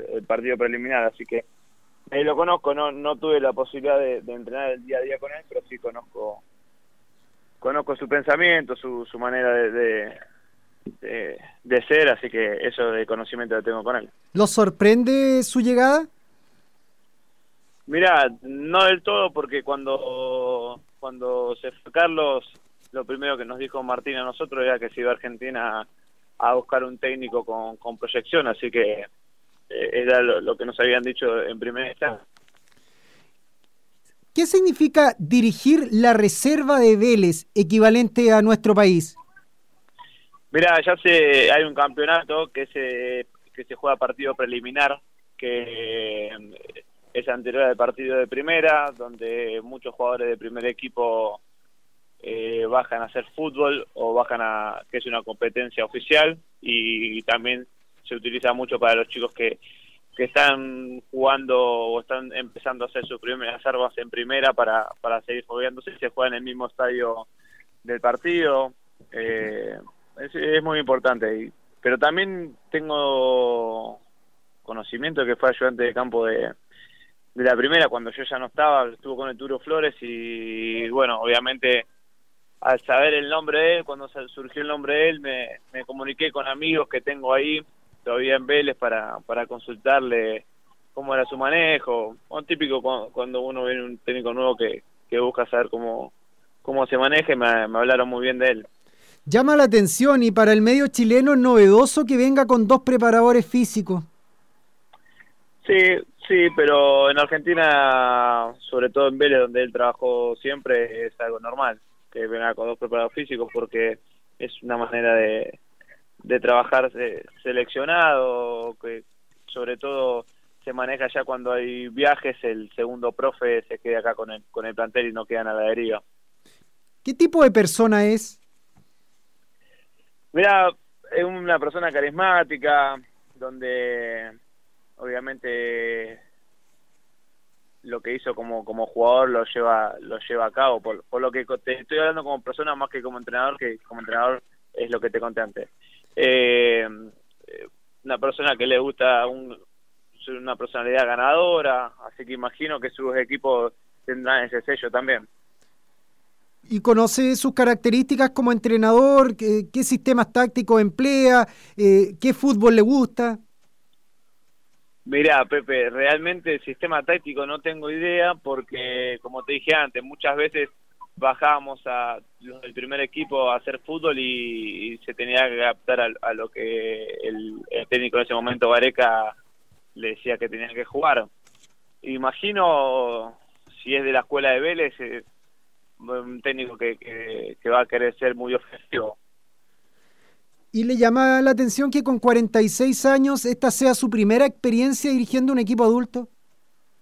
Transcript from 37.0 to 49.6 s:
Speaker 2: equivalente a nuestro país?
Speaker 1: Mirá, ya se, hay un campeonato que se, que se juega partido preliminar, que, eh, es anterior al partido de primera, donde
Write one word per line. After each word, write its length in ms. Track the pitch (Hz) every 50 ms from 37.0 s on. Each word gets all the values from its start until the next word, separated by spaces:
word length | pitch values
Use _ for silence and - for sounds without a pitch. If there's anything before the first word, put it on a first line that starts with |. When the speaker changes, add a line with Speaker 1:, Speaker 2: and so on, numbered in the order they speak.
| 226 247 233 208 185 170 160 - - _ -
Speaker 2:
equivalente 800 | 208 190 156 214 220 214 220 220 240 233 208 - 240 240 220
a 80 | 220 214
nuestro 340 | 208 220 214 214 - 214 202
país? 420 | 214 208 185 180 165 160 - - - - _ _ - _ _ _ _ _ _ _ _ _ _ _ - - - - _ _ _ - - _ _
Speaker 1:
Mirá, 280 | - 160 175 175 165 160 -
ya 120 | 180 175
se, 540 | - - 180 170 160 151 143 139 135 110 82
hay 140 | 143 156 156
un 100 | 151 135
campeonato 720 | 143 143 143 123 151 147 160 165 170 165 - 151 160 160 160
que 180 | - 139 135
se, 600 | - - 139 131 127 123 123 127 123 127 123 120 _ _ _ _ _
que 120 | _ 127 120
se 100 | - 123
juega 220 | - 147 139 135
partido 380 | - 131 123 127 - 139 135 131
preliminar, 640 | 135 127 120 123 120 120 127 135 147 143 139 139 - _ _ _ _ _ _ _
que, 920 | - 127 123 123 120 117 117 117 113 113 110 113 113 110 107 107 107 107 107
eh, 560 | 110 107 107 104 92 - - - - - - _ _ _ _ _
es 160 | - 123 117 131
anterior 360 | 120 123 113 123 120 135 131
al 120 | 127 120
partido 400 | 110 120 127 117 135 131 131 131
de 100 | 131 123
primera, 640 | 107 131 135 147 165 165 160 160 156 151 147 147 143 123
donde 640 | 120 120 120 120 110 113 113 117 120 117 113 110 113